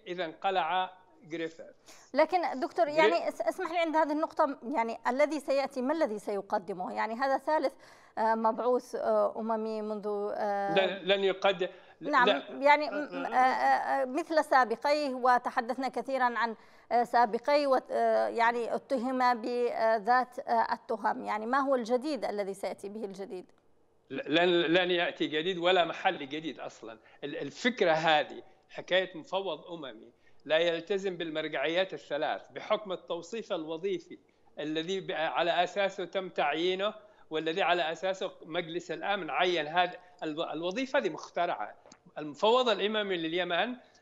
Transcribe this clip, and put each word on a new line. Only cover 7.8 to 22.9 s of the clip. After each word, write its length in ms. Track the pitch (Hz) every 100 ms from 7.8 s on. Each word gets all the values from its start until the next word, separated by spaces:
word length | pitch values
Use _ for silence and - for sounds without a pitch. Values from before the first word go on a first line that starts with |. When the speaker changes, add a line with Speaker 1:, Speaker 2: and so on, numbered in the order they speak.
| - - - -
Speaker 2:
آه، 180 | 220 226
مبعوث، 600 | 226 220 233 247 - 233
آه، 380 | - 214 208 -
أممي 440 | 220 226 220 220
منذ، 260 | 214 214 202 208 208 -
آه، 400 | 208 202 202 196
Speaker 1:
لن، 320 | 190 190 165
لن 160 | 202
يقدم. 440 | 196 185 196 185 180 - - -
Speaker 2:
نعم، 260 | - 285 240
Speaker 1:
لا. 180 | - -
Speaker 2:
يعني 400 | 262 277 294 302
م-، 40 |
Speaker 1:
آه، 340 | 302 285 269 269
آه. 80 | 247
Speaker 2:
آه، 680 | 254 254 262 262 - 269
آه، 40 | 262
مثل 380 | 262 339 320
سابقيه، 680 | 294 269 240 226 285 302 294
وتحدثنا 800 | 254 247 247 247 247 233 247 269
كثيرًا 500 | 240 233 269 247 233
عن، 180 | 233 214 - - -
آه، 120 | 240
سابقيه 640 | 233 240 240 220 - 294 285
و-، 140 | 254 -
آه، 360 | 226 233 220 220
يعني 480 | 214 226 240 220 -
اتهم 680 | - 269 240 262 247 247
بذات، 1000 | 226 240 240 - 226 226 196 247 247 -
آه، 340 | - 233 -
التهم، 520 | 233 - 220 214 233 202
يعني 200 | 208 220
ما 140 | 269
هو 160 | 269 269
الجديد 500 | 220 247 269 277 190
الذي 280 | 208 196
سيأتي 360 | 190 202 -
به 160 | 202